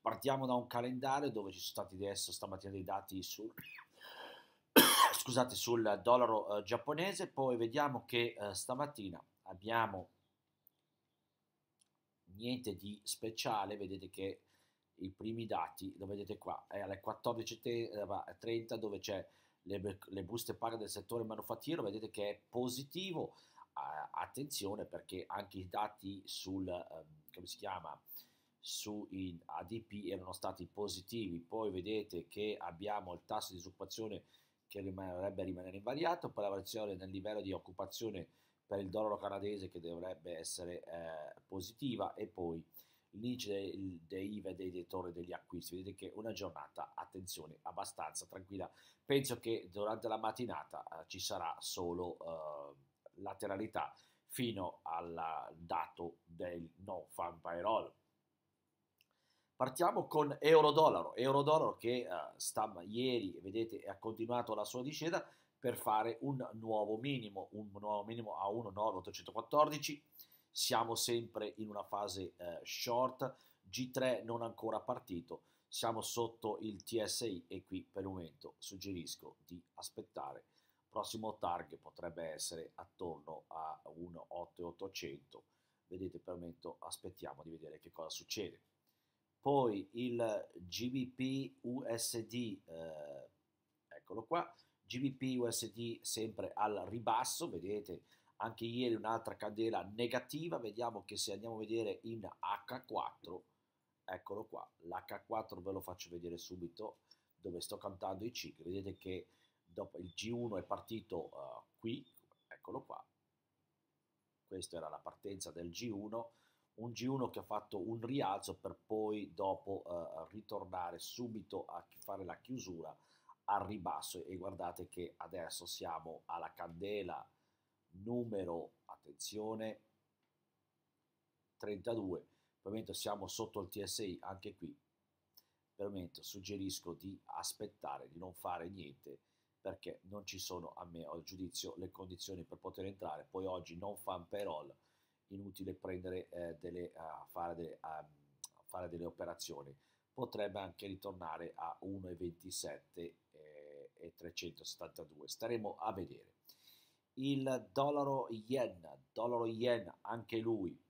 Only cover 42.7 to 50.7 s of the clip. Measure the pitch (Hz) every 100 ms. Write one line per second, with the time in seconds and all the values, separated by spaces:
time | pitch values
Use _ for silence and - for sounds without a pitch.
42.7 | - - _ _ 101 117 123 101 98 98
43.7 | 82 95 87 82 92 98 107 95 90 92
44.7 | 90 85 92 90 85 87 87 - 90 82
45.7 | 90 92 95 95 - 113 98 98 78 73
46.7 | - 78 - 82 95 92 - 78 78 -
47.7 | 90 95 - 80 - 87 92 92 98 90
48.7 | - - _ - 139 135 - - 113 90
49.7 | 95 104 110 110 110 110 110 120 80 73